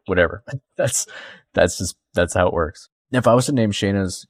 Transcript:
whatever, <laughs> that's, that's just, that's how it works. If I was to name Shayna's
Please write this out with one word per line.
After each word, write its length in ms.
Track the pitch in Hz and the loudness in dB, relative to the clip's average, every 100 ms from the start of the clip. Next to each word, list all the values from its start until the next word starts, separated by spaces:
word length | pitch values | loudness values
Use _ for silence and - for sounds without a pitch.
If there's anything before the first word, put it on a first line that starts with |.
| - | -2
whatever, 360 | 90 85 95 - 135 | 2 2 0 -12 -14
<laughs> 160 | _ - | _ -4
that's, 300 | 127 - - - - - _ | -4 -4 -8 -14 -20 -20 _
that's 260 | - 90 - | 0 0 0
just, 160 | 95 - _ | -8 -10 _
that's 220 | - 87 | -2 0
how 140 | 98 90 | 2 0
it 40 | |
works. 360 | 85 78 - - _ - | 0 -4 -6 -20 _ -4
If 160 | 127 120 | 0 4
I 60 | |
was 120 | 120 127 | 4 2
to 60 | |
name 180 | 135 107 | 0 0
Shayna's 560 | 101 101 101 95 - - | 0 0 0 -2 -6 -14